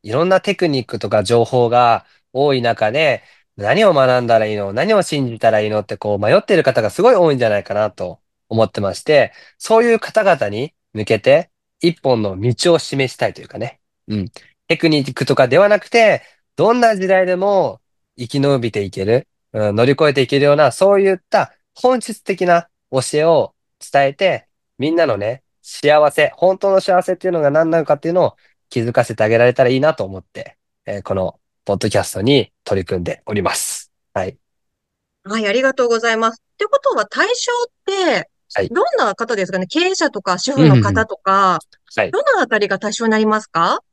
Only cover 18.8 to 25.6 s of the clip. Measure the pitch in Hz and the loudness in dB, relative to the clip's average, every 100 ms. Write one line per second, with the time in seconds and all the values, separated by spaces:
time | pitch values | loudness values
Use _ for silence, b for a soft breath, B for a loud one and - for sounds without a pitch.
18.8 | 98 - 95 123 - _ _ 110 104 104 | -6 -4 0 0 -2 _ _ -4 -2 2
19.8 | 123 139 156 139 127 139 143 143 139 - | 2 2 2 2 0 2 2 4 2 4
20.8 | 190 202 196 185 _ 208 - _ _ - | 2 4 2 -2 _ -2 -2 _ _ -2
21.8 | 254 254 - 214 - 185 180 170 - _ | 0 0 -4 -12 -8 -2 2 2 0 _
22.8 | _ 131 - 147 160 156 104 _ _ _ | _ -6 -2 0 2 2 0 _ _ _
23.8 | - 143 139 139 190 123 _ _ _ - | -2 0 0 0 -2 -2 _ _ _ -6
24.8 | 143 165 156 101 104 127 _ _ | -2 0 0 0 -4 -8 _ _